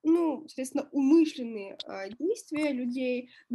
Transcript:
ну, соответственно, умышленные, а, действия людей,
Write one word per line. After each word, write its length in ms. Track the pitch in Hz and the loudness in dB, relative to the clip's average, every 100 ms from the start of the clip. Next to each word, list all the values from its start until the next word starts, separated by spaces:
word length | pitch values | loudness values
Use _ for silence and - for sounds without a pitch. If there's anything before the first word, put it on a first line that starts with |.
ну, 420 | 302 339 330 269 - | 4 2 2 -2 -8
соответственно, 420 | - 262 - - | -10 -6 -6 -4
умышленные, 840 | 285 269 330 311 - 233 220 196 - - | 0 6 6 6 0 -8 -8 -12 -14 -12
а, 240 | 196 196 | -10 -10
действия 600 | 226 320 466 - 302 302 | -6 -4 -4 -4 -2 -2
людей, 560 | 247 247 247 254 247 247 - _ | -2 -4 -2 -2 -2 -6 -18 _